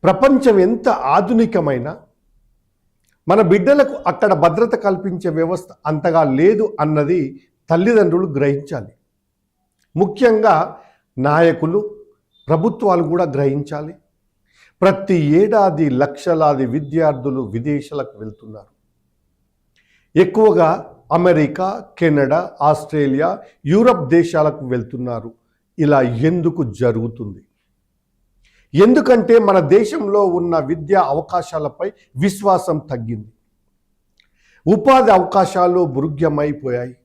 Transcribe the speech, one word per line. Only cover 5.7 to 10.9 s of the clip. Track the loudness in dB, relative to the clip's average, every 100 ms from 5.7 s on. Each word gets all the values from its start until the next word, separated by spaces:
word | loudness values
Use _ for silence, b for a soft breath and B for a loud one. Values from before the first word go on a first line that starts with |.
| -12 -6
అంతగా | -4 0 0
లేదు | 2 2 2 2 -2 -2
అన్నది | -2 0 0 -2 -4 -8 B _ _
తల్లిదండ్రులు | 0 2 2 2 0 -2
గ్రహించాలి. | -2 -2 -2 -6 -12 -12 _ _ _ _ _ _ _ _ _ _ -2
ముఖ్యంగా | -2 2 2 4 2 2 0 B B